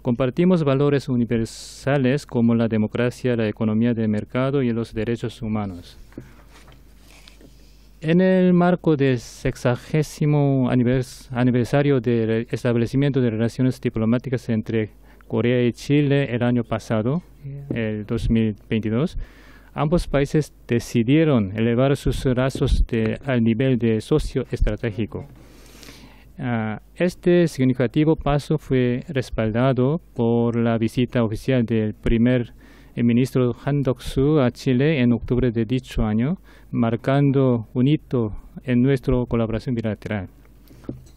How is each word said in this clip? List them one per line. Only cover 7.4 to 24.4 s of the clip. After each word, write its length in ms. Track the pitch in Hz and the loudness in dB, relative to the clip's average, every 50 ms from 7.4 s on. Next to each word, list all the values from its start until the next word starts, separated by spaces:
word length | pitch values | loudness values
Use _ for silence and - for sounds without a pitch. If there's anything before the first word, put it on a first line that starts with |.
| - - - - - - - - - - - - - | -20 -20 -20 -20 -20 -20 -20 -20 -20 -20 -20 -10 -2
En 180 | 151 165 180 | 2 2 4
el 320 | 185 185 185 185 180 185 180 | 4 4 4 4 4 6 6
marco 420 | 175 175 175 180 175 - 170 156 | 4 4 4 2 2 2 2 2
del 240 | 139 139 135 131 120 | 4 4 2 2 0
sexagésimo 1500 | - - - - - 131 120 - - 123 123 120 - - - 156 151 - - - 156 151 147 147 143 139 139 135 127 120 | -2 -10 -20 -6 -6 -6 -6 -2 0 0 0 0 -4 -4 -2 -2 -2 -2 -2 -2 0 2 2 2 2 2 2 2 2 2
anivers-, 580 | 120 127 120 117 127 135 127 127 - - - - 123 | 2 2 2 2 2 0 -2 -4 -10 -20 -16 -8 -2
aniversario 680 | 120 123 127 117 123 120 113 - 143 143 143 139 131 | 0 2 2 2 2 0 2 2 2 2 4 2 2
del 480 | 113 123 120 117 113 110 113 110 117 - | 2 2 0 2 2 0 0 -2 -2 -4
establecimiento 720 | - 113 - 127 117 117 117 107 - 135 139 143 131 135 127 | -8 -4 -2 0 2 2 0 0 0 0 0 2 2 2 0
de 80 | 120 | 0
relaciones 500 | 110 107 113 113 - - 135 127 123 - | 0 0 -2 -2 0 0 0 0 0 -2
diplomáticas 680 | - 127 - 113 110 110 117 127 - 131 123 120 - - | -4 -4 -2 0 0 0 0 0 -2 -4 -6 -6 -4 -2
entre 400 | 120 110 107 - 113 113 110 104 - - - - - - - | -4 -4 -2 -2 -2 -2 -2 -4 -6 -20 -20 -20 -20 -20 -14
Corea 400 | - - 113 110 120 123 123 123 | -6 -4 0 0 2 2 2 2
y 60 | 120 117 | 0 0
Chile 600 | - - - 143 147 147 139 139 139 139 117 117 | -4 -2 0 2 2 4 2 2 0 0 0 -2
el 100 | 120 120 | -2 0
año 200 | 120 123 123 117 | 0 0 0 -2
pasado, 600 | - 113 110 - - 120 110 107 120 139 175 - - - - 147 139 135 143 139 - | -2 -6 -6 -4 -2 -2 -2 0 0 -2 -2 -6 -8 -20 -18 -16 -16 -14 -14 -10 -8
el 340 | 120 117 113 110 107 107 104 | -6 -4 -4 -4 -4 -6 -6
dos 240 | 101 120 113 - - | -4 -4 -4 0 0
mil 240 | 117 113 113 110 104 - - - | 2 2 2 0 -2 -6 -8 -4
veintidós, 480 | 113 110 101 110 107 117 143 180 - - - - - - - - - - - - - | -4 -2 -2 -2 -2 -2 -2 -2 -4 -8 -10 -10 -14 -20 -20 -20 -20 -20 -20 -14 -6
ambos 340 | 139 143 156 175 170 - | -4 -2 0 0 0 -2
países 460 | - - 139 143 139 - 156 147 - - - - - | 0 0 -2 -2 2 0 0 -2 -2 -8 -20 -6 -2
decidieron 880 | 120 117 - - - 120 113 110 139 156 165 151 143 120 104 95 95 | -2 -2 -2 -2 -2 0 2 4 4 4 4 4 4 2 2 0 -2
elevar 400 | 107 113 117 117 117 131 139 143 | -2 0 0 2 2 2 0 0
sus 280 | 135 - - - - - | 0 -2 -4 -4 -2 -2
lazos 600 | 139 127 117 127 135 - - 147 127 - - - | -2 0 0 0 -2 -2 -2 0 0 2 2 2
de, 320 | - - 117 110 110 113 - - | 0 0 -2 0 -2 -4 -4 -4
al 180 | 135 131 120 113 | -2 0 2 2
nivel 360 | 113 113 110 135 135 131 117 | 2 2 2 2 0 0 2
de 220 | 117 117 110 110 107 | 2 0 0 0 0
socio 440 | - 156 151 - - - 135 | 0 0 0 0 0 -4 -6